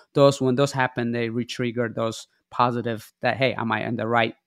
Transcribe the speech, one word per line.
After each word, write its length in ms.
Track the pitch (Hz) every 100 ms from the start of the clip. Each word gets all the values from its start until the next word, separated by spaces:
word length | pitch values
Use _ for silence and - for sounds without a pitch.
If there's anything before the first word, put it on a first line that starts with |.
| _
those, 300 | - 139 139
when 140 | 131 127
those 160 | 143
happen, 400 | 139 127 - 117
they 180 | 117 117
re-trigger 580 | 117 117 - 123 113 117
those 400 | 113 113 110 - _ _
positive 600 | - 123 120 117 110 - _
that, 160 | 127 113
"Hey, 160 | 131
am 180 | - 113
I 140 | 110 113
on 100 | 120
the 100 | 113
right 280 | 117 113 -